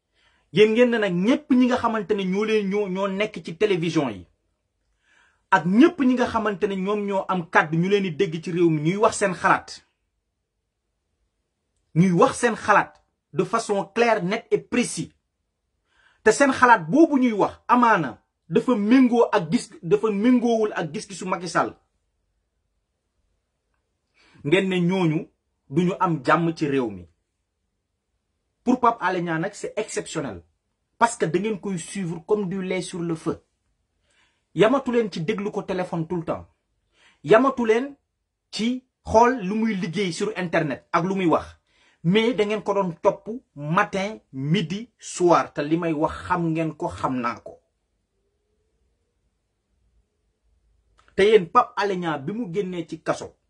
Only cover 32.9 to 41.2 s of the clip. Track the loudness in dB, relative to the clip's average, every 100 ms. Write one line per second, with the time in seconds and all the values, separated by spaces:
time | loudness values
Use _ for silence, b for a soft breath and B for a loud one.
32.9 | -8 -6 -6 -6 -8 _ _ _ _ _
33.9 | _ _ _ _ _ _ 2 2 2 0
34.9 | -2 -2 -4 -6 -4 -6 -8 -6 -6 -6
35.9 | -6 -6 -6 -6 -10 -12 _ _ _ _
36.9 | b b b 4 4 4 0 0 0 -2
37.9 | -10 _ _ _ _ _ -6 -4 -4 -10
38.9 | _ 0 4 4 2 -4 -2 -2 -2 -4
39.9 | -4 -4 -4 -6 -4 -2 -2 -2 -6 _
40.9 | -2 -2 0